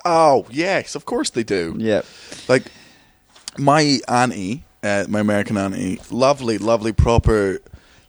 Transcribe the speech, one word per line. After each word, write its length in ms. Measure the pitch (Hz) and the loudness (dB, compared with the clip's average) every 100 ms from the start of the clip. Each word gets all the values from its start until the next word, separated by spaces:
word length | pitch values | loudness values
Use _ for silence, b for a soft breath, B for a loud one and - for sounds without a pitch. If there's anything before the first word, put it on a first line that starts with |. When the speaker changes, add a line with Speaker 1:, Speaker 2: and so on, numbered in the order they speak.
Speaker 1:
Oh, 420 | 175 165 160 127 - | 0 4 4 4 0
yes, 440 | 131 180 170 - | -4 -2 -2 -4
of 100 | 143 | -10
course 260 | - 240 302 | -6 -4 -4
they 120 | 131 | -4
do. 320 | 110 98 82 85 | -2 -2 -4 -4
Speaker 2:
Yeah. 260 | 110 101 - B B B B | -2 -2 -2 B B B B
Speaker 1:
Like, 180 | 131 - b b b b b _ _ - - | 0 0 b b b b b _ _ -16 -4
my 400 | 139 151 151 131 - | 2 4 4 0 0
auntie, 560 | 123 127 95 92 135 - _ | 0 0 -2 -6 -8 -12 _
uh, 220 | 104 101 92 | -4 -2 -2
my 120 | 104 | 0
American 380 | 104 104 101 104 | 0 0 0 -2
auntie, 420 | 98 98 95 - - | -4 -4 -6 -8 -8
lovely, 460 | 113 131 139 120 104 | 0 2 2 -2 -2
lovely, 360 | 104 117 110 | 0 0 0
proper, 680 | 104 123 117 - 110 98 90 - b b b | 0 2 4 4 2 2 -2 -8 b b b